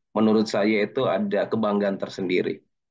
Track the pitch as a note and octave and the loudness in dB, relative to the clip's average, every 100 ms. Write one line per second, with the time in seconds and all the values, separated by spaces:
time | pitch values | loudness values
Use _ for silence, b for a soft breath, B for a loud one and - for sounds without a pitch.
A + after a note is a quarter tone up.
0 | _ - A2 A2 A2 G#2+ G#2 A2 G#2 - | _ 0 4 4 2 0 2 2 0 -2
1 | B2 G2 G#2 G2 F2 A#2 G#2+ G2+ G2+ F#2+ | 0 0 0 -2 -2 -2 0 0 0 -2
2 | G2 - F#2 F2+ F2 - _ _ _ | -6 -6 -2 0 0 -6 _ _ _